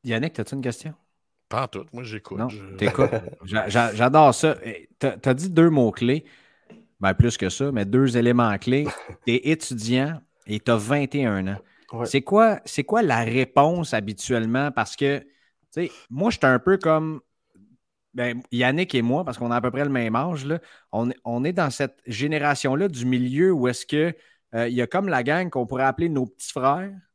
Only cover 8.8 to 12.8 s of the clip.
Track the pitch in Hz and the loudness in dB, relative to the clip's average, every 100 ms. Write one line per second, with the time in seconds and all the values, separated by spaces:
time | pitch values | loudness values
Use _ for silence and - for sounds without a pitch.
8.8 | 147 - - - - 120 143 160 - 120 | -2 -8 -16 -8 -2 0 0 -2 -4 -8
9.8 | 110 127 143 160 _ _ - 107 - 117 | -2 0 0 -6 _ _ -8 -6 0 0
10.8 | 104 143 139 143 127 98 95 101 - _ | 2 -2 0 -2 0 0 -2 -6 -12 _
11.8 | _ 117 117 139 127 202 226 202 - - | _ -8 -2 -2 2 4 4 2 -6 -6